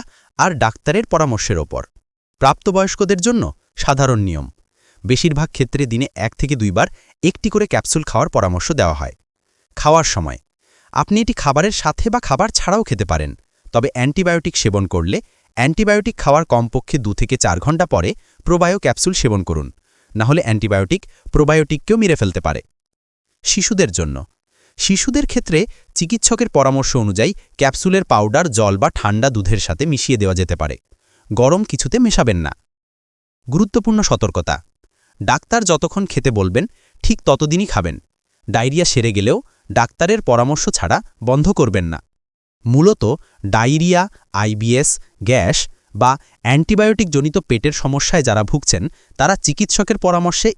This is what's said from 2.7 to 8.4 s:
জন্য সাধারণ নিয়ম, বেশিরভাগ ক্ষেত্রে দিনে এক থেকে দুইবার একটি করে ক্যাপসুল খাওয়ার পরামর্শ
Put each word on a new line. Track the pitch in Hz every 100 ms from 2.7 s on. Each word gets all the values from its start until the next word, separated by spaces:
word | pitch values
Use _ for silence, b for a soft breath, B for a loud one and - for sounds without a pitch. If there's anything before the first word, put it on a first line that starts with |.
| 190 190 - 190 190
জন্য | 214 233 85 - _ -
সাধারণ | - 139 131 113
নিয়ম, | 95 76 62 - _ _ _ _
বেশিরভাগ | 92 127 170 147 160
ক্ষেত্রে | - 123 143 131
দিনে | 117 139
এক | - 110 -
থেকে | 139 139
দুইবার | 104 92 - b b b
একটি | 170 - 220
করে | 208 208
ক্যাপসুল | 113 - 160
খাওয়ার | - 113 127
পরামর্শ | 123